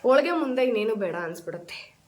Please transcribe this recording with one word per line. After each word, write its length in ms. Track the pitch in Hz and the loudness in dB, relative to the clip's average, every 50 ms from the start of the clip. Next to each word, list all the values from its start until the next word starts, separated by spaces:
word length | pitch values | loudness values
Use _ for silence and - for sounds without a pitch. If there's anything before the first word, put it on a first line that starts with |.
ಹೋಳಿಗೆ 280 | - 247 262 277 - 339 | 4 6 6 6 4 4
ಮುಂದೆ 340 | 349 330 285 262 254 262 254 | 0 0 0 0 0 2 2
ಇನ್ನೇನು 300 | 254 233 208 214 220 220 | 2 2 0 0 0 -2
ಬೇಡ 220 | 202 196 175 165 | -2 -2 -4 -4
ಅನ್ಸ್ಬಿಡುತ್ತೆ. 800 | 175 175 165 175 175 - 170 160 170 - - - - - - _ _ _ | -4 -6 -6 -8 -10 -10 -10 -12 -10 -12 -14 -16 -18 -18 -20 _ _ _